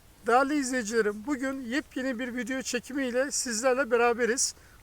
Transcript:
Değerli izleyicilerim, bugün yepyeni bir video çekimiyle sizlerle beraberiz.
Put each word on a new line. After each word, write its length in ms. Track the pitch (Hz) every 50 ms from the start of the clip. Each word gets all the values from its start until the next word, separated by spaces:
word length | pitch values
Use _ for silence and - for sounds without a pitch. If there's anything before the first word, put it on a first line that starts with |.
| - - - - -
Değerli 280 | 202 233 254 277 269 302
izleyicilerim, 680 | 294 269 247 262 254 226 196 226 226 214 208 208 214 208
bugün 360 | 285 294 240 269 269 269 269
yepyeni 580 | 262 220 240 302 - - - 277 247 269 254 214
bir 160 | 262 247 226
video 260 | 254 240 208 262 269
çekimiyle 720 | 233 - - 240 - - 262 285 269 247 233 254 269 294
sizlerle 600 | - - - 254 226 214 254 262 247 254 285 220
beraberiz. 640 | 240 233 240 240 240 226 240 214 240 269 - - - - - - - -